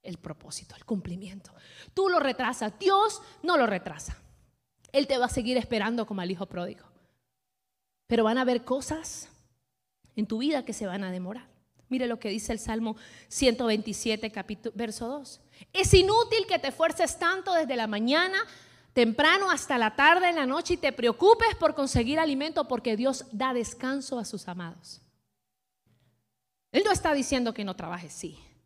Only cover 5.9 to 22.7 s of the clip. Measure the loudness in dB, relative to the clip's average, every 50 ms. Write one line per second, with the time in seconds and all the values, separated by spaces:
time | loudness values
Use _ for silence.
5.9 | -2 -2 -4 -4 -6 -6 -4 -4 -4 -6 -6 -10 -8 -8 -8 -8 -10 -14 -20 _
6.9 | _ _ _ _ _ _ _ _ _ _ _ _ _ _ _ _ _ _ _ _
7.9 | _ _ _ _ 0 2 2 2 2 2 2 0 0 0 -2 -4 -4 -4 -4 -6
8.9 | -6 -8 -8 -12 -14 -14 -16 -20 _ _ _ _ _ _ _ _ _ _ _ _
9.9 | _ _ _ _ _ -6 -4 -4 -4 -4 -2 -2 -2 -2 -4 -6 -8 -8 -6 -6
10.9 | -6 -6 -6 -6 -6 -8 -8 -10 -12 -14 -16 _ _ _ _ _ _ _ _ _
11.9 | -4 -4 -2 -2 -4 -4 -6 -6 -6 -6 -4 -6 -6 -6 -4 -6 -4 -4 -4 -4
12.9 | -6 -8 -14 -20 -20 -20 -20 _ -4 2 4 4 4 4 2 0 0 0 -2 -4
13.9 | -8 -6 -4 -4 -4 -4 -4 -8 -8 -10 -10 -10 -12 -10 -10 -10 -8 -6 -8 -8
14.9 | -8 -8 -8 -8 -8 -10 -12 -16 -20 -20 _ _ _ -20 -20 _ _ 0 4 6
15.9 | 8 8 8 8 4 4 4 4 0 -2 0 0 -2 -2 -2 -4 -2 0 0 0
16.9 | 2 0 0 -2 0 -2 0 0 0 0 -2 0 0 0 0 0 -2 -4 -2 -4
17.9 | -2 -2 0 2 2 2 2 2 0 -4 -4 -4 -10 -20 -20 -20 -20 _ _ _
18.9 | _ 2 2 2 4 4 4 4 4 4 4 2 0 -2 0 -2 0 2 2 0
19.9 | 2 6 6 8 8 8 4 2 2 2 0 0 -2 -2 -2 -2 -4 0 0 -2
20.9 | -2 2 0 0 2 6 8 8 8 8 6 0 2 2 2 2 2 2 -4 0
21.9 | 2 0 2 2 2 0 2 2 0 -2 -4 -2 -2 -4 -2 -2